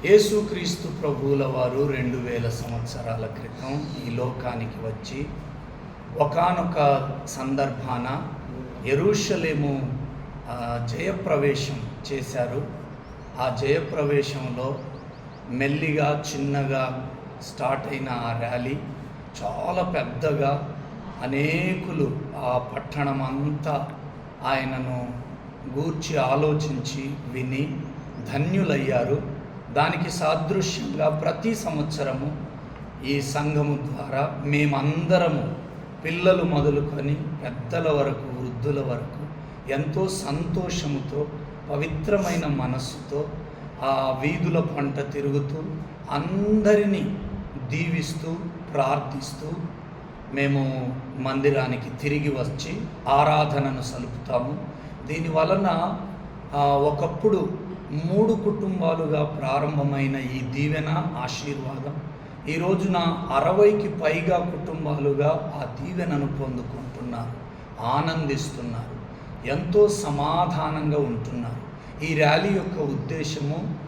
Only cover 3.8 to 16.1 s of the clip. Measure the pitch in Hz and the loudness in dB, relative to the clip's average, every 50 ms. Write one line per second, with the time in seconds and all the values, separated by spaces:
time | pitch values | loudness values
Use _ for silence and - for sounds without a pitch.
3.8 | 151 151 - - 117 120 117 123 123 127 127 - - 120 120 117 113 113 - - | -4 -6 -8 -6 -6 -4 -2 -2 -2 -2 -2 -4 -4 -4 -4 -4 -6 -6 -6 -6
4.8 | 113 113 110 110 - - 127 135 147 - - - - - - - - - - - | -6 -6 -6 -6 -8 -8 -6 -6 -6 -6 -6 -8 -10 -10 -12 -12 -12 -14 -14 -14
5.8 | - - - - - - - - 147 143 - 165 170 180 180 170 170 175 - 160 | -14 -14 -14 -14 -14 -8 0 0 2 2 4 2 2 4 2 2 0 0 2 4
6.8 | 147 143 139 135 139 - - - - - - 139 131 135 135 139 139 139 127 127 | 6 6 6 4 2 -2 -4 -6 -8 -8 -8 -6 -2 -2 0 0 0 0 -2 -6
7.8 | 123 131 123 120 120 127 139 147 - - - - - - - - - - - - | -4 -4 -4 -2 -2 -2 -4 -4 -4 -6 -8 -10 -10 -10 -10 -10 -10 -10 -10 -6
8.8 | - 120 139 147 175 208 208 208 - - 196 170 165 160 151 143 147 143 139 135 | 0 2 2 4 6 4 4 4 2 0 0 0 2 0 2 2 2 0 0 0
9.8 | 127 120 123 - - - - - - - - - - 120 120 123 117 120 120 117 | -2 -2 -4 -4 -6 -6 -8 -10 -10 -10 -12 -12 -8 -8 -6 -6 -4 -2 -2 -2
10.8 | 117 - - - 165 190 190 175 - - 156 143 143 143 139 139 - - - - | -2 -4 -4 -2 -2 -2 -2 -2 2 2 4 6 6 4 4 4 0 -2 -2 -4
11.8 | - - - - - - 139 135 123 - - 123 120 120 123 143 143 - - - | -6 -8 -10 -10 -8 -4 -4 -4 -4 -4 -2 -2 0 0 0 -4 -4 -4 -8 -12
12.8 | - - - - - - - - - - - - 127 131 - 117 139 135 147 165 | -12 -12 -14 -14 -14 -14 -14 -14 -14 -12 -4 -2 -2 0 0 0 2 4 4 4
13.8 | 156 - 165 160 147 143 147 139 135 - 139 139 131 127 120 123 127 135 139 120 | 2 0 0 0 2 4 4 4 2 2 -4 -4 -4 -4 -4 -2 -2 -2 -2 -4
14.8 | - - - - - - - - - - - - - - 123 127 139 139 147 147 | -6 -10 -12 -12 -14 -14 -14 -14 -16 -16 -14 -14 -10 -6 -2 0 2 2 2 2
15.8 | 151 156 147 156 151 147 | 2 2 2 2 4 2